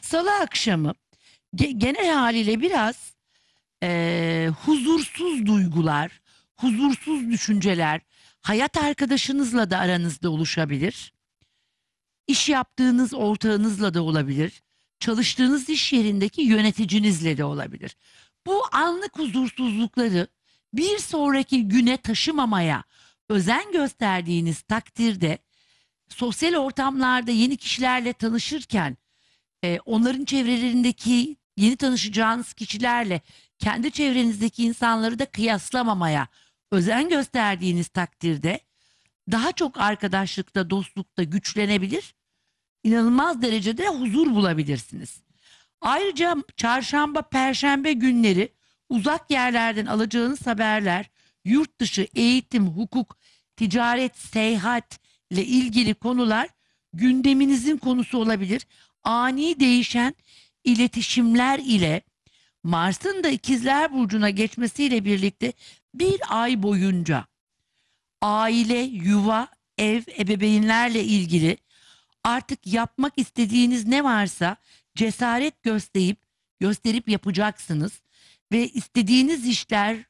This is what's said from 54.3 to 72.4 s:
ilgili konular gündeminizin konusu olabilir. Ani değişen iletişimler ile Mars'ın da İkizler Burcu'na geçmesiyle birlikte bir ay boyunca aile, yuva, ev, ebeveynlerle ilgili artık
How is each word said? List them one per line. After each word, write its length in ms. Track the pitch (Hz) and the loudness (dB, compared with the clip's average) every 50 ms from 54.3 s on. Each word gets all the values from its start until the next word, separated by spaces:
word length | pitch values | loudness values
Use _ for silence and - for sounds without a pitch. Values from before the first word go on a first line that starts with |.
| - 220 214 220 226 214 175 226 240 240 - _ - - _ _ _ _ _ _ 185 180 202 | -2 0 0 2 0 0 0 0 -2 -2 -4 _ -20 -20 _ _ _ _ _ _ -4 -2 -2
ilgili 480 | 247 247 254 254 247 214 233 240 214 214 | 2 2 2 2 2 2 2 2 2 0
konular 560 | _ - 233 254 247 247 220 214 220 269 359 _ _ _ _ _ _ _ _ - | _ -2 -2 0 0 2 2 2 0 -2 -4 _ _ _ _ _ _ _ _ -6
gündeminizin 840 | 165 208 254 254 262 247 277 277 269 277 269 277 254 233 285 311 269 | 0 2 2 4 4 4 4 4 6 4 4 4 2 2 0 -2 0
konusu 400 | - 262 254 254 233 - - 254 | 0 0 0 0 0 -2 -2 0
olabilir. 500 | 220 226 220 202 196 180 202 262 - _ _ _ _ _ _ _ _ | 2 2 0 0 0 -2 -2 -4 -4 _ _ _ _ _ _ _ _
Ani 560 | 208 226 240 240 254 262 269 294 330 339 285 | -2 0 2 0 0 0 0 0 -2 2 4
değişen 560 | 269 254 247 247 233 - - 240 240 254 302 _ _ _ - - _ _ _ _ _ | 4 4 6 4 2 0 0 0 0 0 -2 _ _ _ -20 -20 _ _ _ _ _
iletişimler 960 | 254 247 220 247 247 - 233 220 - - 247 240 233 226 240 247 262 269 277 | 2 2 4 2 0 0 -2 -4 -2 0 2 4 4 4 4 4 2 0 0
ile 420 | 269 269 233 202 175 160 151 175 - _ _ _ _ _ _ _ _ _ _ _ _ | 0 2 2 2 4 2 0 -2 -4 _ _ _ _ _ _ _ _ _ _ _ _
Mars'ın 600 | 165 170 165 170 185 190 - - 370 392 381 330 | 0 0 2 2 0 -2 -2 -4 -6 -4 -2 -2
da 60 | 320 | -2
İkizler 640 | 269 226 - - 269 240 226 262 269 285 311 320 277 | -2 -2 -2 -2 -2 0 2 2 2 2 2 0 0
Burcu'na 360 | 262 247 196 196 220 208 208 | -2 -2 0 0 2 2 0
geçmesiyle 760 | 202 196 214 214 - - 240 220 - - 285 277 247 226 196 | 2 0 -2 -2 -2 -4 -4 -4 -2 -2 0 0 0 0 2
birlikte 480 | 202 202 196 190 202 - _ - 247 240 _ - - - _ _ _ _ | 0 0 0 0 -2 -2 _ -6 -6 -6 _ -20 -20 -20 _ _ _ _
bir 280 | 254 349 381 392 381 - - | -2 0 0 0 0 -2 -4
ay 340 | - 220 233 240 254 220 190 | -2 -2 0 0 0 0 0
boyunca 640 | 208 208 190 185 196 185 175 170 156 156 127 107 _ _ _ _ _ _ _ _ _ _ _ _ _ _ _ _ _ _ _ | 0 0 2 2 0 0 -2 0 0 -2 -2 -2 _ _ _ _ _ _ _ _ _ _ _ _ _ _ _ _ _ _ _
aile, 560 | - 208 208 214 220 226 226 233 240 220 247 240 | -2 0 0 2 0 2 2 2 2 2 0 -2
yuva, 720 | 247 262 254 196 165 185 208 208 196 214 220 220 247 - _ _ _ _ _ - | -2 -4 -6 -4 0 2 2 2 2 2 0 0 -2 -4 _ _ _ _ _ -2
ev, 240 | 214 214 220 240 233 - - - | 0 0 0 -2 -4 -6 -6 -4
ebeveynlerle 840 | 208 185 214 196 202 214 214 208 214 214 226 226 240 240 233 226 220 | -2 0 0 0 2 4 4 4 4 4 4 2 2 2 0 -2 0
ilgili 540 | 220 214 202 185 165 165 175 156 160 - - _ _ _ _ _ _ - _ _ _ _ _ _ | 2 2 0 2 2 2 2 2 2 0 -2 _ _ _ _ _ _ -20 _ _ _ _ _ _
artık 440 | 233 240 254 | -2 -2 -2